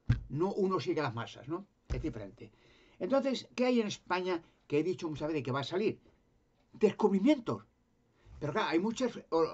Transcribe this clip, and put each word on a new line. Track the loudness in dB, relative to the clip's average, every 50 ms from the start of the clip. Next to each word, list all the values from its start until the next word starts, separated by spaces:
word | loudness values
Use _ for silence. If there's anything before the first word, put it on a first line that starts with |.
| _ 0 0 0 -2 -6
No | -2 -2 0 0
uno | 2 0 2 2 2 0
sigue | 0 0 0 0
a | 0
las | -2 -4
masas, | -6 -8 -8 -10 -14 -10 -8
¿no? | -8 -8 -8 -14 _ _ _ -6
Es | -6 -4
diferente. | -4 -4 -6 -6 -10 -12 -14 -16 -20 -20 -20 _ _ _ _ _ _ _ _ -8
Entonces, | -2 2 2 2 2 2 -2 -2 -6 -6 -2
¿qué | 0 2
hay | 4 4 2
en | 2 0
España | -4 -8 _ -2 -2 -2 0 -2 -2 -4 -6 -12 _ _ _
que | -2 0 0
he | 2
dicho | 0 -2 -2 -4 -6
muchas | -6 -4 -4 -2
veces | -2 -2
que | -2 -2
va | -4 -4
a | -4
salir? | -2 -2 0 0 0 -2 -4 _ -20 _ _ _ _ _ _ _ _ _ _ _ _
Descubrimientos. | 0 2 4 4 4 4 4 4 4 4 6 6 4 4 2 -2 -4 -4 -6 _ _ _ _ _ _ _ _ _ _ _ _ -20 -12 -8
Pero | -6 -4
claro, | -2 -2 0 2
hay | 2 2
muchas | 0 0 -2 -2 -2 -2 -4 -6 -6 -2
or-, | 2 2 2 2